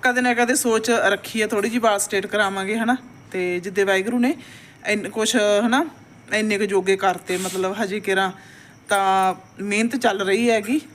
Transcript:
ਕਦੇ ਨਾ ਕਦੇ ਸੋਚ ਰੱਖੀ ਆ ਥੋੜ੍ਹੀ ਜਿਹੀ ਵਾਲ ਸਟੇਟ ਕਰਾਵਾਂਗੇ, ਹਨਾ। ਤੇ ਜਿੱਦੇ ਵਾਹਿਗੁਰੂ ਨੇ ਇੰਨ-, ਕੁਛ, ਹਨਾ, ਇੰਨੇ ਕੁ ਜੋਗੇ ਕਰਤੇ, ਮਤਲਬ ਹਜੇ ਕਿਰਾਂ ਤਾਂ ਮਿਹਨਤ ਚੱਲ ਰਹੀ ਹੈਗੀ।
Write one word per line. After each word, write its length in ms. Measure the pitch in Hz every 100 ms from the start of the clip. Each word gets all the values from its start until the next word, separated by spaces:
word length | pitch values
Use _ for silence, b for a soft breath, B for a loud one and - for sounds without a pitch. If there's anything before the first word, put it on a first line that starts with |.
ਕਦੇ 180 | 254 247
ਨਾ 140 | 247
ਕਦੇ 200 | 240 240
ਸੋਚ 360 | 254 247 220 220
ਰੱਖੀ 500 | 233 190 196 - 226
ਆ 60 | 214
ਥੋੜ੍ਹੀ 240 | 214 220
ਜਿਹੀ 100 | 233
ਵਾਲ 180 | 226 202
ਸਟੇਟ 280 | 202 202 190
ਕਰਾਵਾਂਗੇ, 500 | 208 202 196 190 220
ਹਨਾ। 200 | 226 254 - - -
ਤੇ 280 | 190 180 180
ਜਿੱਦੇ 240 | 180 190
ਵਾਹਿਗੁਰੂ 340 | 196 190 196 240
ਨੇ 160 | 247 330 B B B B -
ਇੰਨ-, 240 | 214 190
ਕੁਛ, 260 | 220 214 247 208 208 226
ਹਨਾ, 200 | 254 320 - - - -
ਇੰਨੇ 240 | 214 214 202
ਕੁ 60 |
ਜੋਗੇ 320 | 202 196 185 196
ਕਰਤੇ, 400 | 196 180 - 180
ਮਤਲਬ 400 | 185 185 185 208
ਹਜੇ 180 | 196 208
ਕਿਰਾਂ 300 | 196 190 190 185 B B B B -
ਤਾਂ 460 | 202 190 190 190 185 - -
ਮਿਹਨਤ 340 | 196 202 233 254
ਚੱਲ 240 | 233 196
ਰਹੀ 300 | 190 196 240
ਹੈਗੀ। 300 | 226 208 294 -